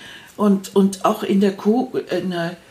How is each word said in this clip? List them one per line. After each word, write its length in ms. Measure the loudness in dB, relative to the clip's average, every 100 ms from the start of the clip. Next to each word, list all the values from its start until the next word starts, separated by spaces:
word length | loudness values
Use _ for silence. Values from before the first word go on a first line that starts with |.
| -18 -20 -20 0
Und, 400 | 2 2 2 2
und 300 | 2 2 -2
auch 180 | -2
in 160 | 0 2
der 140 | 2
Ko-, 400 | 0 0 0 0 -6 -4
in 200 | -4 -4
der, 260 | -4 -6 -8 -18